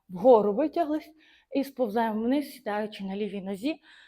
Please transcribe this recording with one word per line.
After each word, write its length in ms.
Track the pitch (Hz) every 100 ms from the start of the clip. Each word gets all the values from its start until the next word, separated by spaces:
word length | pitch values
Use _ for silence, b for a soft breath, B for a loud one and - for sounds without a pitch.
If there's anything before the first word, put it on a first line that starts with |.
| -
Вгору 440 | 180 240 226 202
витяглись 580 | 202 302 339 302 302 - - b b b
і 120 | 277
сповзаємо 600 | 269 - 233 220 226 214
вниз, 280 | 233 285 277
сідаючи 520 | - 220 208 214 214
на 120 | 196 196
лівій 260 | 208 196
нозі. 400 | 190 196 262 320 B B